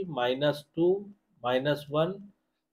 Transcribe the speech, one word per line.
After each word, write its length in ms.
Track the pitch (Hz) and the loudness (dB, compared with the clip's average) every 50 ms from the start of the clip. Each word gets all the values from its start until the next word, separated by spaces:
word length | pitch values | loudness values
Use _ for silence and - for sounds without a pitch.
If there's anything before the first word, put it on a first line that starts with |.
| 196 175 | -4 -6
माइनस 540 | 147 127 120 123 127 135 147 147 143 - - _ - | -2 -2 0 0 0 2 2 0 0 0 -6 _ -2
टू, 120 | 165 170 180 190 202 208 202 - _ _ _ _ _ 120 | 2 2 4 2 2 -2 -10 -18 _ _ _ _ _ -2
माइनस 440 | 120 127 131 135 147 147 143 - 143 | 0 0 2 2 2 -2 -2 -4 -4
वन, 240 | 143 151 165 180 196 208 - - _ _ _ _ _ _ _ _ | 0 0 0 0 -2 -6 -12 -20 _ _ _ _ _ _ _ _